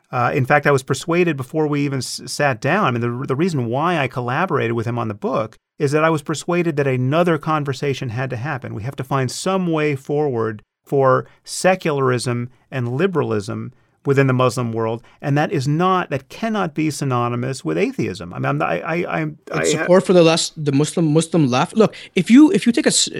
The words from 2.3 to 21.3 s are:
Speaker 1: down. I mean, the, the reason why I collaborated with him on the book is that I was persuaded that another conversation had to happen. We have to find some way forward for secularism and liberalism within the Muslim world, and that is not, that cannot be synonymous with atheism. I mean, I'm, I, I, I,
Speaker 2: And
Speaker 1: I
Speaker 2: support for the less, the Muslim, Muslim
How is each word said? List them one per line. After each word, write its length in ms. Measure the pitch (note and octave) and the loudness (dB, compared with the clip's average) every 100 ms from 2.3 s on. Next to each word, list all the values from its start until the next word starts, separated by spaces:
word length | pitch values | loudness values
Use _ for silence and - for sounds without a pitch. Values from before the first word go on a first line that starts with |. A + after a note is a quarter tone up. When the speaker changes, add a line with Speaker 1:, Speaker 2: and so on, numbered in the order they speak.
| - D3 A2+ | -2 0 0
Speaker 1:
down. 240 | C3 F#3 E3+ | 0 0 0
I 40 | |
mean, 100 | A#2+ | 0
the, 260 | A#2+ A#2+ C#3 | -2 -4 -4
the 80 | C3+ | -2
reason 320 | F#3 D3+ A#2+ | -2 -2 -4
why 320 | B2 E3 E3+ | -2 -2 -2
I 80 | C3 | -2
collaborated 640 | B2 A#2+ C3+ F#3 C#3 A#2 | -4 -4 -4 -2 -2 -2
with 160 | A#2 A2 | -2 -4
him 100 | A#2 | -4
on 100 | A#2 | -6
the 60 | |
book 420 | G#2 G#3 A3 A2 - _ - | -6 -4 -4 -6 -10 _ -4
is 120 | D3 | 0
that 120 | D3+ | 2
I 60 | D#3+ | 2
was 140 | D#3+ | 0
persuaded 520 | - D3+ - F3 E3+ D3 | -2 -6 -2 -2 0 0
that 100 | C#3+ | 0
another 500 | B2+ B2+ D#3 F3 D#3 | 0 0 2 2 0
conversation 720 | D#3+ D#3 C#3+ B2+ D3 C3 C3 | 0 -2 -2 -4 -4 -4 -6
had 220 | G#2+ C3 | -6 -6
to 40 | A#2 | -6
happen. 380 | C#3 C3+ A2+ | -6 -8 -8
We 80 | A#2 | -10
have 140 | G#2+ - | -10 -8
to 80 | |
find 260 | B2+ C#3 B2+ | -4 -2 -2
some 420 | - F#3+ F#3+ F3 | -4 -4 -2 0
way 240 | D#3+ D3+ C#3 | 0 0 -2
forward 680 | - D3 D3+ A#2 A2 A2 - _ | -4 -2 0 -2 -4 -6 -14 _
for 460 | - C#3+ C3+ C3 B2+ _ | -2 2 4 4 0 _
secularism 1080 | - - F3+ F#3+ F3 C#3+ C3 B2 B2 A#2+ A#2+ _ - | -14 -2 0 2 0 0 0 0 -2 -4 -6 _ -10
and 240 | C3 A#2+ B2+ | -6 -4 0
liberalism 800 | G3 F3 A#2+ A2 G#2 A2 A#2 - _ _ - | 0 0 0 -2 -4 -8 -10 -16 _ _ 0
within 220 | C#3 C3+ | 2 4
the 60 | |
Muslim 380 | B2+ B2+ A2+ A#2+ | 4 2 0 -4
world, 320 | A2+ A2+ A#2 - - | -2 -2 -4 -10 -10
and 160 | C#3+ C#3+ | -2 0
that 140 | D3+ | 0
is 160 | D#3 C3 | -2 0
not, 420 | D3+ F#3 F#3 - | 0 2 0 -2
that 180 | C3+ - | -6 -8
cannot 440 | - A3+ G#3+ F3+ | -8 -4 -2 -4
be 160 | C#3+ D#3 | -2 -2
synonymous 760 | C#3+ C#3+ B2 A#2+ A#2+ B2 C3+ - | -2 -2 0 0 -2 -4 -6 -4
with 120 | D#3 | -2
atheism. 560 | A3 B3+ A2 F#2+ F2 | -2 -2 -4 -4 -10
I 60 | C3 | -6
mean, 60 | C3 | -2
I'm, 160 | C#3+ | -2
I, 180 | D#3+ - | -2 -2
I, 140 | E3 E3 | -4 -4
I, 240 | F3+ E3 | -2 -4
Speaker 2:
And 180 | D#3 D3+ - | -4 -8 -8
Speaker 1:
I 140 | D#3+ D#3+ | -2 0
Speaker 2:
support 400 | D#3 D#3+ F3+ F#3 | 0 4 4 6
for 80 | |
the 100 | F3+ | 6
less, 280 | E3 E3 - - | 6 4 -2 -4
the 160 | D3 | 0
Muslim, 400 | C#3 D3+ - D#3+ | 0 0 0 2
Muslim 360 | D3+ E3 | 2 2